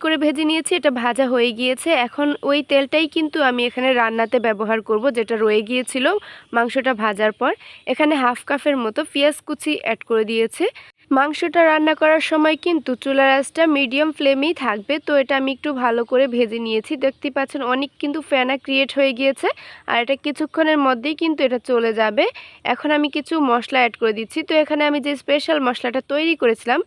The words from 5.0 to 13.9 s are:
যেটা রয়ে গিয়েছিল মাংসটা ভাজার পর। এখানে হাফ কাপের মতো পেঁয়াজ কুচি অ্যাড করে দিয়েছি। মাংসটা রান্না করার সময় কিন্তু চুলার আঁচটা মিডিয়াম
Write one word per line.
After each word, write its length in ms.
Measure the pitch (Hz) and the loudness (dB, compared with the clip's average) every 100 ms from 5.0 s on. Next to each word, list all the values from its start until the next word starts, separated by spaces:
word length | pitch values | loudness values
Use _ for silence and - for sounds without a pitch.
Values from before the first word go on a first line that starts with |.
| 262 233 | 0 -2
যেটা 160 | 220 226 | -4 0
রয়ে 180 | 214 214 208 | 2 2 0
গিয়েছিল 380 | 254 247 262 277 403 - - - 233 | -4 -4 -2 0 -2 -6 -20 -4 -2
মাংসটা 360 | 233 269 247 220 | 0 0 -2 -2
ভাজার 300 | 220 202 214 - | -2 0 -2 0
পর। 120 | 262 440 - - - | -4 -4 -12 -14 -6
এখানে 220 | 254 302 302 | 0 2 2
হাফ 180 | 247 247 - | 0 -2 -6
কাপের 280 | 277 294 269 | -2 0 0
মতো 160 | 226 214 311 | -2 -4 -4
পেঁয়াজ 240 | 277 285 294 - | 0 0 0 -8
কুচি 260 | 302 311 302 | -6 -4 -4
অ্যাড 160 | - 226 - | -4 -6 -2
করে 160 | 226 220 | 0 0
দিয়েছি। 340 | 226 226 - 392 - - _ _ 269 | 0 -2 -2 -4 -4 -20 _ _ 2
মাংসটা 420 | 285 294 339 339 330 | 2 0 0 4 4
রান্না 240 | 311 311 302 | 4 2 2
করার 240 | 311 311 - | 4 2 2
সময় 260 | 311 311 311 359 | 2 2 2 0
কিন্তু 240 | 330 254 247 | -2 -2 -4
চুলার 280 | 277 269 269 269 | 0 2 4 4
আঁচটা 240 | 269 311 330 285 | 0 0 2 2
মিডিয়াম 340 | 269 | 0